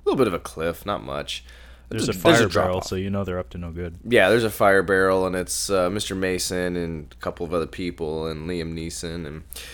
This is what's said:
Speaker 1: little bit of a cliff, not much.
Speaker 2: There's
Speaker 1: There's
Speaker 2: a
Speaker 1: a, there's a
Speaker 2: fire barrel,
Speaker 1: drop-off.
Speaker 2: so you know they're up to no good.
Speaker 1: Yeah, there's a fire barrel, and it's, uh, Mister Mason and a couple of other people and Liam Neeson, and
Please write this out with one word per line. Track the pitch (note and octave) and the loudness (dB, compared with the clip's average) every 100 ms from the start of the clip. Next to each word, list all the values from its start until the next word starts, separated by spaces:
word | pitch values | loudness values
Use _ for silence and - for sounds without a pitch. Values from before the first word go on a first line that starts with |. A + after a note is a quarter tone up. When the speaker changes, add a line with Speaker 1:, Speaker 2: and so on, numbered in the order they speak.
| G4+ | 0
Speaker 1:
little | G3 | 2
bit | A2+ | 2
of | |
a | E2+ | 0
cliff, | - D#2+ E2 E2 G2+ | -6 -4 -4 -4 -4
not | E2+ | -6
much. | B1 C#2+ C#2+ - - - - - - | -6 -8 -8 -10 -14 -20 -20 -20 -8
Speaker 2:
There's | A2 A2 | -4 -2
Speaker 1:
There's | F#2+ | 2
Speaker 2:
a | |
Speaker 1:
a, | |
there's | E3 A#2 | 6 6
a | |
Speaker 2:
fire | G#2 | 6
barrel, | F2+ F#2 | 2 0
Speaker 1:
drop-off. | F#2 - | 0 -2
Speaker 2:
so | F#2+ | -4
you | G2 | -2
know | G2+ F#2 | -2 -2
they're | F2+ | -4
up | - | -6
to | F2+ | -10
no | E2+ | -10
good. | E2+ F2 F2 A2 | -8 -8 -10 2
Speaker 1:
Yeah, | A#2 F#2+ | 4 6
there's | A#2+ A2+ | 4 2
a | |
fire | - G2+ G2 | 4 6 6
barrel, | F2 F#2+ F#2+ F#2+ F#2 | 6 4 4 4 2
and | F#2 | -2
it's, | F2+ - - | -4 -4 0
uh, | F#2+ F2+ | 2 2
Mister | G#2 - F#2+ | 0 -4 -2
Mason | F#2 F2+ - F#2 F2+ F2 | -2 -2 -2 -2 -2 -2
and | E2 E2 D2 | -4 -6 -10
a | - | -10
couple | F#2 - E2+ | -8 -6 -4
of | |
other | F2 D2+ | -2 -2
people | - F2 E2+ D#2 D#2+ D#2+ | -4 -6 -4 -4 -4 -4
and | D#2 D#2+ | -6 -6
Liam | F2 E2 | -4 -4
Neeson, | E2 E2 - E2+ E2+ D2+ | -6 -8 -8 -8 -8 -10
and | D#2 - - - | -12 -14 -14 -14